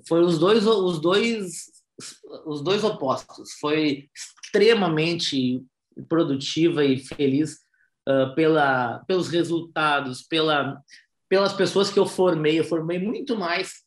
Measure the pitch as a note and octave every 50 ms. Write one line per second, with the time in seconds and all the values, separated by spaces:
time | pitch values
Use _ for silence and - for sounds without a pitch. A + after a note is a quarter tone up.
0 | - - E3 E3+ F3 F3+ E3 D3+ E3 G3 A3 A#3 G3 A3+ A3 G3 F#3 F3+ E3+ D#3
1 | D3+ F3 F#3+ G#3 A#3 A#3 A3+ G#3+ F#3+ F3 D#3+ - - - _ _ _ _ _ -
2 | - - - _ - - - - - D#3 D3 C#3+ C#3 F3 G3+ G#3 G#3+ G#3 - -
3 | D3 C3 A#2+ - - - - - - - - - D3 D3 D#3 D#3 D#3 D3 C#3 C#3+
4 | - _ _ - - - - _ - - - G3 G#3 A3+ A#3 G#3 F#3+ E3+ D#3 D#3
5 | D#3+ E3+ E3+ E3 - - D3 C3 B2+ B2 B2+ C3 - - _ _ _ _ _ -
6 | C3+ - D#3+ E3 E3 C#3+ C#3 C3+ - - - D#3 E3 D#3+ C#3+ D3 C#3+ C3+ C3 B2+
7 | - - - - C#3+ C3 C3+ D3 D#3 D#3 - - _ _ _ _ _ _ _ _
8 | _ C#3 C3+ C3+ C3 C3 - E3 D#3+ D#3 D#3+ D3+ C#3+ C#3 C3 B2+ A#2+ A#2 A#2 -
9 | - - F#3+ F3+ D#3 C3+ E3 E3+ D#3 C#3 E3+ D#3+ E3+ - - D#3+ D#3 D3+ C#3+ C#3
10 | C3+ C3 B2+ - - _ D#3+ D#3+ D#3 D#3 D3+ C#3+ C3 C3+ C#3 - _ _ - -
11 | _ _ _ _ _ _ F#3+ F#3+ G3+ F#3+ G3 - F#3 - - G3 G3 G3 - G3+
12 | F#3 F#3 - - F#3 F3+ E3 D#3 D3+ D3+ D#3+ E3 D#3 - F3 D#3+ D#3 E3 F3 F3+
13 | F#3 A3 G4 A4 C#4 - A#3 G#3 F3 E3 F3 F#3+ F3+ - - - _